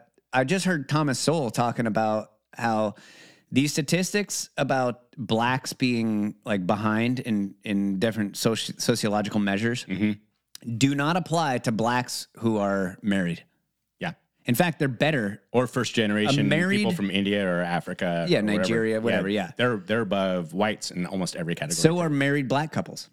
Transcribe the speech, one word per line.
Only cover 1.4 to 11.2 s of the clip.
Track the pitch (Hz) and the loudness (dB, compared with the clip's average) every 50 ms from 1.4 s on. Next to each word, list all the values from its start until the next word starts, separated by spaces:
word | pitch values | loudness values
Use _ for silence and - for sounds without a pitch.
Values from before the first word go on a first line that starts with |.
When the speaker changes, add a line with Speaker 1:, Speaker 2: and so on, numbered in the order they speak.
| 135 110 | 0 -2
Speaker 1:
talking | - - 120 120 - - 117 | 0 0 0 0 0 0 -2
about | 113 98 110 110 107 107 107 - - _ _ _ _ - | 0 2 2 2 2 2 0 -2 -6 _ _ _ _ -10
how | - 120 117 113 107 107 104 - - - - - - - - - _ _ - | -4 -2 0 2 2 0 0 -2 -6 -18 -20 -20 -20 -20 -20 -20 _ _ -2
these | - 127 143 147 | 0 2 2 2
statistics | - 165 147 - 170 175 185 - - 208 196 - - - - - - - | 0 -2 0 0 0 0 0 0 -2 -2 -2 -2 -6 -8 -8 -8 -4 -4
about | 143 127 139 131 127 123 107 - _ _ - | 0 0 2 2 2 0 -2 -6 _ _ -12
blacks | - 113 - 113 110 117 123 131 135 - - | -10 -2 0 2 2 4 2 2 0 -2 -6
being, | - - 131 123 120 117 113 113 107 104 104 107 - _ - | -4 -2 0 0 2 2 0 0 0 0 0 -2 -4 _ -4
like, | 123 107 98 90 | -2 -2 0 2
behind | 87 107 98 110 107 107 110 117 123 127 123 | 0 0 2 2 0 2 2 2 0 0 -2
in, | - 123 107 101 98 98 - _ - | -2 -2 -2 -2 -2 -4 -8 _ -6
in | 113 101 101 101 101 98 92 | -2 0 0 0 0 0 0
different | 117 113 101 113 107 98 - | 0 0 0 0 -4 -4 -4
soci-, | - - 117 110 - - - - - | 0 0 0 0 0 -4 -8 -6 -4
sociological | - - 120 - - 107 101 104 104 104 - 107 | 0 0 0 2 2 0 0 0 0 0 0 0
measures | 101 98 98 101 113 117 123 - - | 0 2 0 0 0 0 -2 -2 -6
Speaker 2:
Mm-hmm. | - 92 90 104 107 101 104 _ _ _ _ _ _ - - - 117 117 | -6 -2 0 0 0 0 -2 _ _ _ _ _ _ -20 -14 -10 -6 -2
Speaker 1:
do | 107 135 139 143 | 2 2 2 2
not | 139 143 156 175 | 2 0 2 0
apply | 185 | 0